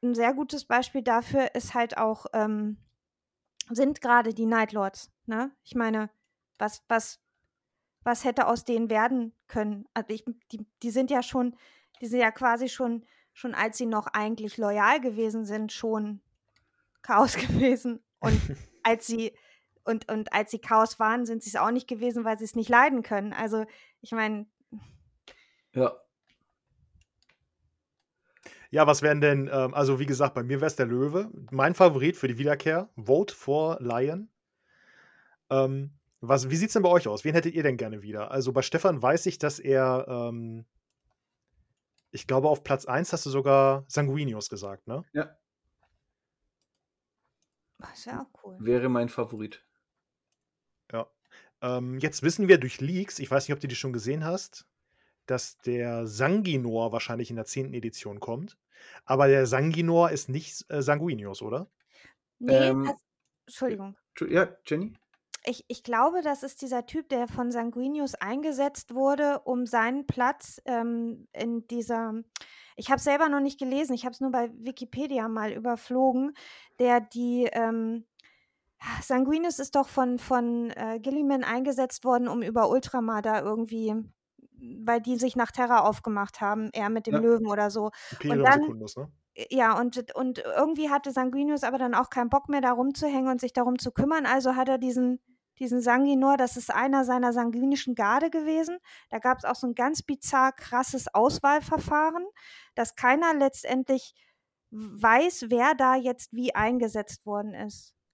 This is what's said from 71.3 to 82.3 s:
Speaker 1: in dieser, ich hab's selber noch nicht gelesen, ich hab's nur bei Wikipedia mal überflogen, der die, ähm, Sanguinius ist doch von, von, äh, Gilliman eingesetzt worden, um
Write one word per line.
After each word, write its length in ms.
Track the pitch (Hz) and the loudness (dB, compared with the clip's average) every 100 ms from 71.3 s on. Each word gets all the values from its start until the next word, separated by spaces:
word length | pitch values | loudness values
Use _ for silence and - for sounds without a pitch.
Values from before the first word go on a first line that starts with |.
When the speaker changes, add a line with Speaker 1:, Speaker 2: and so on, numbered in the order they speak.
Speaker 1:
in 340 | - 233 233 226 | -8 -4 -4 -4
dieser, 460 | 240 220 226 226 220 - - - - - - | -6 -4 -4 -4 -6 -10 -14 -14 -20 -20 -12
ich 140 | - | 0
hab's 140 | 269 | 2
selber 240 | 294 285 320 | 4 2 4
noch 120 | 285 | 2
nicht 180 | 277 277 | 0 -2
gelesen, 360 | 262 277 302 | -4 -2 -2
ich 100 | 240 247 | -4 -6
hab's 140 | 240 | -4
nur 100 | 269 | -2
bei 200 | 247 240 | 0 -2
Wikipedia 720 | 233 233 247 247 247 285 262 226 | -6 -12 -10 -10 -8 -4 -2 -2
mal 240 | 220 214 | -4 -4
überflogen, 800 | - 240 233 - 247 262 254 285 - - - - - | -4 -4 -4 -2 2 4 2 -2 -6 -18 -20 -20 0
der 220 | 247 240 | 4 4
die, 480 | 220 240 240 247 240 | 2 -4 -2 0 0
ähm, 520 | 233 226 226 226 233 220 _ _ _ _ _ _ _ - - | 0 -2 -2 -4 -6 -10 _ _ _ _ _ _ _ -10 -8
Sanguinius 560 | - 254 262 320 339 320 | 0 2 2 2 0 -2
ist 160 | 277 | -2
doch 140 | 285 269 | 0 0
von, 300 | - 254 247 | 0 0 -2
von, 520 | - 247 240 233 233 | 0 0 2 -2 -4
äh, 300 | - 220 226 | -6 -6 -4
Gilliman 440 | 247 285 285 269 | -2 0 2 0
eingesetzt 600 | - 247 269 254 254 - | 0 -2 -2 0 -2 -2
worden, 240 | 254 247 | 2 2
um 140 | 240 | 2